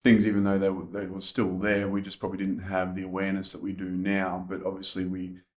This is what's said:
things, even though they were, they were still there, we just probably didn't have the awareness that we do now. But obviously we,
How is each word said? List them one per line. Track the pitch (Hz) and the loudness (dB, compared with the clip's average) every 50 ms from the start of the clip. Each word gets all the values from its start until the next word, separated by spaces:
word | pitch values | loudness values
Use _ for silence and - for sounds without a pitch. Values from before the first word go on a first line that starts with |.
| - | 6
things, | 127 113 104 104 | 8 8 8 8
even | 110 101 101 101 | 6 4 4 4
though | 101 98 98 | 4 4 4
they | 98 98 | 4 2
were, | 95 95 98 | 2 0 -4
they | - 90 101 101 | -6 -6 -6 -6
were | 92 92 95 | -6 -6 -6
still | 95 - - - 110 95 92 92 | -6 -4 0 0 0 0 0 0
there, | 98 104 104 101 101 98 | 0 2 2 2 2 0
we | 98 101 101 | 0 -2 -2
just | 98 92 - | -4 -8 -6
probably | - 98 95 95 | -6 -6 -4 -2
didn't | 98 98 92 95 | -2 -2 -2 -2
have | 95 98 98 92 92 92 92 | -4 -2 -2 0 0 0 -2
the | 92 92 | -4 -6
awareness | 92 92 95 95 98 95 95 95 - - | -4 -2 -2 0 0 0 -2 -2 -4 -8
that | - - | -6 -6
we | 101 98 | -6 -6
do | 95 98 92 | -6 -6 -4
now. | 92 90 92 98 98 98 95 92 90 92 92 90 | -2 -2 0 0 2 0 0 0 -2 -4 -6 -6
But | 95 90 95 | -6 -4 -4
obviously | 98 98 95 95 - - 95 92 | -4 -6 -4 -6 -6 -4 -2 -2
we, | 92 92 95 92 90 90 92 - _ _ | -2 -2 -4 -6 -8 -10 -12 -18 _ _